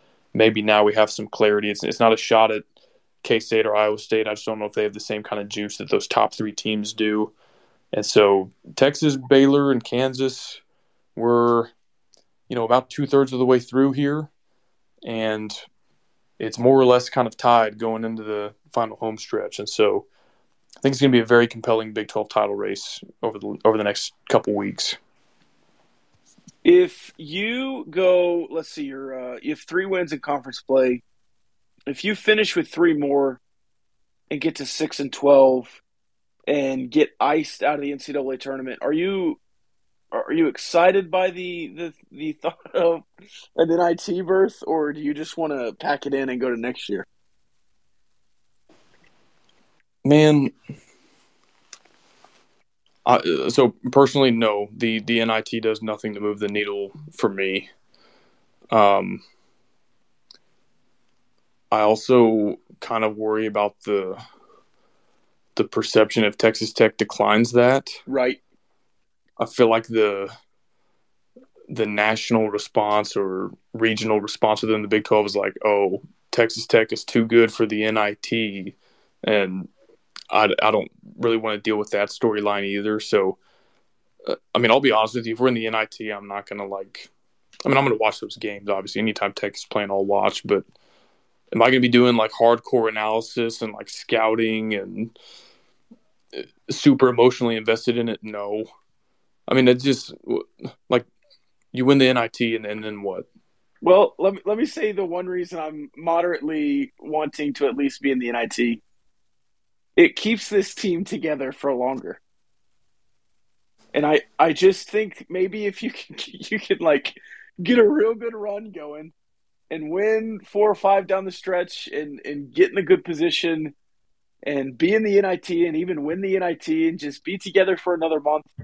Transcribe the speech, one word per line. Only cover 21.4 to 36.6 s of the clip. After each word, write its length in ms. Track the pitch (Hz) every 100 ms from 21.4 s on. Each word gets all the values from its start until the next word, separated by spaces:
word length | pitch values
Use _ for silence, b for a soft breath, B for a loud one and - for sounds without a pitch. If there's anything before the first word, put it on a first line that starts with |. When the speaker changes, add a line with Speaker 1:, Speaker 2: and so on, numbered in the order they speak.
| 120
Speaker 1:
compelling 460 | 117 117 113 110
Big 160 | 107 104
Twelve 180 | 107 107
title 280 | 107 104 101
race 460 | 101 101 - - - -
over 160 | 113 107
the, 180 | 107 104
over 140 | 110 110
the 80 | 101
next 260 | 101 - _ -
couple 240 | 110 110
weeks. 440 | 107 101 98 - - _ _ _ _ _ _ _ _ _ _ _ _ _ _ - _ 170
Speaker 2:
If 480 | 180 180 - - _
you 720 | 151 180 214 247 269 262 -
go, 580 | 170 185 180 175 175 156
let's 200 | 160 156
see, 140 | 156
you're, 520 | 139 135 135 131 123 120
uh, 20 |
you 100 | 143
have 100 | 147
three 240 | - 175 190
wins 260 | 185 160
in 80 | 151
conference 420 | - 143 127 -
play. 420 | - 131 127 123 _ _ _ _ _ _ _ _ -
If 160 | 139
you 120 | 202 208
finish 420 | 214 214 208 175
with 100 | -
three 260 | 156 170 151
more 420 | 143 139 139 127 _ _ _ _ _ _ _ _ -
and 120 | 151
get 140 | 156 -
to 100 | 135
six 340 | - 156 -
and 140 | 139
twelve 680 | - 139 139 131 131 - - _ _ _ _ _ _ -
and 460 | 143